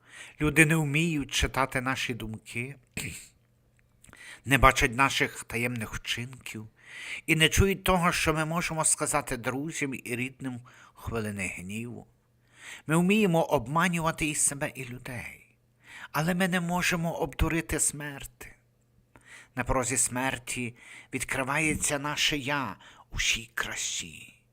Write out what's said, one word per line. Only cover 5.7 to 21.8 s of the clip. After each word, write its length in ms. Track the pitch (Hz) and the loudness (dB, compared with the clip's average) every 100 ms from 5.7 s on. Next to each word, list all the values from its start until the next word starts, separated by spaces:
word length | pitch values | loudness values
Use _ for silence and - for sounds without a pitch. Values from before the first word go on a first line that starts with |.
| 123 107 | -4 -6
вчинків 720 | - - - 123 131 - 110 107 _ - - - - - | -8 -6 -6 -6 -12 -12 -12 -14 _ -20 -14 -12 -8 0
і 100 | 160 | 4
не 120 | 156 | 6
чують 360 | - 196 190 | 6 4 4
того, 280 | - 185 175 | 2 4 4
що 220 | - - | 2 0
ми 100 | 156 | 0
можемо 400 | 156 170 - 160 | 0 -2 -2 0
сказати 520 | 147 - 147 147 - 123 | 0 0 0 -2 -2 -4
друзям 580 | 113 131 156 156 139 | -4 -4 -6 -4 -4
і 220 | 120 - 120 | -6 -6 -4
рідним 440 | 127 - 135 123 123 - - | -4 -6 -10 -10 -14 -20 -20
в 60 | - | -14
хвилини 540 | - 113 107 101 92 - | -8 -4 -4 -4 -6 -8
гніву. 500 | 90 107 120 107 - _ _ _ _ - - - - | -8 -8 -8 -12 -18 _ _ _ _ -20 -18 -14 0
Ми 100 | 160 | 2
вміємо 460 | 180 214 202 165 | 6 6 6 4
обманювати 840 | - 147 117 156 180 170 160 156 151 | 4 2 2 2 4 2 0 0 -2
і 80 | |
себе, 380 | 147 - 143 147 | 0 0 0 -6
і 100 | - | -6
людей, 720 | 123 123 - 123 - - _ _ _ _ - - - | -12 -12 -10 -10 -10 -14 _ _ _ _ -20 -18 -4
але 220 | 143 160 | 0 0
ми 140 | 180 190 | 2 2
не 120 | 180 | 2
можемо 520 | 170 180 - 180 170 | 0 0 2 0 0
обдурити 680 | - 156 - 160 165 160 156 | -2 -4 0 2 2 0 0
смерти. 760 | - 147 147 139 - - - - _ _ _ _ _ - - - - - | 0 -2 -10 -10 -14 -18 -20 -20 _ _ _ _ _ -20 -20 -20 -10 -6
На 80 | |
порозі 320 | 123 127 123 135 | 0 0 0 0
смерті 800 | - 123 131 127 - 127 120 - - - - | 0 0 -2 -2 -6 -6 -6 -10 -20 -20 -10
відкривається 840 | 131 - - 131 147 156 151 | -6 -4 -2 0 0 0 0